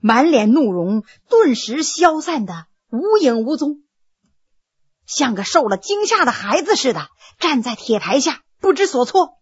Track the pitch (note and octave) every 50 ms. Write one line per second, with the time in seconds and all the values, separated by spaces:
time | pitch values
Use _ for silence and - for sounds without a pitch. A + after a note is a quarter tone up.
0 | - G#3+ A3 A#3 C#4 E4+ D#4 A#3+ G#3+ G#3+ A#3+ D#4+ C#4+ G#3+ F3+ F3+ E3+ F#3 G#3 A3
1 | G#3 _ - _ _ _ - A4+ A4 D#4 A#3+ - - - A3+ D4+ D#4 - - -
2 | E4+ E4+ D#4 D#4 D#4 F4 E4 C#4+ G#3 F#3 F3 E3 E3 _ _ _ _ _ - A3+
3 | E4+ G#4 A4 G#4+ F4 C4 A#3 A3+ A3+ A#3+ D#4 C4 D#4 C#4+ D4 D4 _ _ _ _
4 | _ _ _ _ _ _ _ _ _ _ _ _ _ _ _ _ _ _ _ _
5 | _ - - - D4 B3+ G#3+ F#3 G3 - - E4 C4+ G#3+ G3 F#3 - - G4+ G4+
6 | G#4+ - A4+ G#4 E4+ B3 A3+ - F#3 G3+ A#3 F4 D4+ F4 G#4+ - - C4 G#3+ D#3+
7 | D3 - _ _ - - _ _ - E4+ D4+ B3 A3 B3 A3+ - - - A3+ G#3
8 | - F3 G3+ C#4+ - D#4+ C#4+ - _ _ _ _ - F#4+ G4 C#4 G4 - - B3
9 | B3 A#3+ - F#4+ F4 - _ _